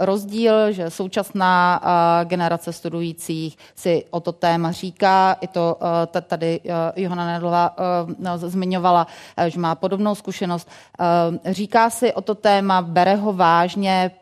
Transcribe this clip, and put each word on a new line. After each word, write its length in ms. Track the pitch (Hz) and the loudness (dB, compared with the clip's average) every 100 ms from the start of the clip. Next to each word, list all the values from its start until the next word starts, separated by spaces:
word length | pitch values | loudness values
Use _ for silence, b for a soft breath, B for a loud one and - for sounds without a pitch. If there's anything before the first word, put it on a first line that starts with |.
rozdíl, 720 | 185 202 202 214 226 220 214 | 0 -2 -4 -2 2 4 2
že 180 | 185 165 | -2 -6
současná, 880 | - 185 214 190 202 185 180 180 180 | -6 -6 -6 -6 0 2 4 4 2
eh, 420 | - 175 170 170 | 2 2 4 2
generace 480 | 170 180 170 170 - | 0 -2 -2 -2 -6
studujících 840 | 165 170 170 170 165 - 160 160 - B | -10 -8 -6 -6 -8 -8 -6 -8 -12 B
si 300 | - 185 165 - | -6 -2 0 -2
o 100 | 175 | -6
to 120 | 170 | -6
téma 400 | 170 175 170 165 | -2 0 2 0
říká, 640 | 180 190 - 196 190 190 - | -4 -10 0 2 4 4 2
i 60 | 180 | -4
to, 320 | 175 170 - | -2 -2 -2
eh, 260 | 175 170 165 | -2 0 -2
ta-, 140 | 175 | -4
tady, 400 | 175 165 165 165 | -6 -4 -2 -4
eh, 380 | - 170 165 - | -4 -4 -4 -4
Johana 240 | 185 175 170 | -6 -4 -4
Nedlová, 500 | 170 170 175 175 - 180 180 170 - | -4 0 0 0 -2 -2 -2 -4 -8
eh, 140 | 180 175 | -8 -6
z-, 120 | 175 | -6
zmiňovala, 560 | 185 185 185 180 175 165 B B - | -4 -2 0 4 4 2 B B -2
eh, 140 | 170 | -2
že 100 | 175 | -2
má 140 | 170 | -4
podobnou 400 | 165 185 196 208 | -2 -4 -2 -2
zkušenost. 540 | 202 - - 185 175 - B B - 175 175 170 170 | -4 -8 -8 -6 -6 -8 B B -4 2 2 2 -2
Eh, 80 | 175 | -6
říká 380 | 190 208 233 226 | -6 0 2 2
si 220 | - 240 | 2 -2
o 80 | - | 0
to 140 | 202 | -4
téma, 480 | 208 208 202 196 185 | 0 2 2 4 0
bere 320 | 170 170 180 | 2 2 4
ho 180 | 202 214 | 2 0
vážně, 800 | 185 170 170 180 202 196 185 185 - | 2 4 4 2 0 0 0 0 -4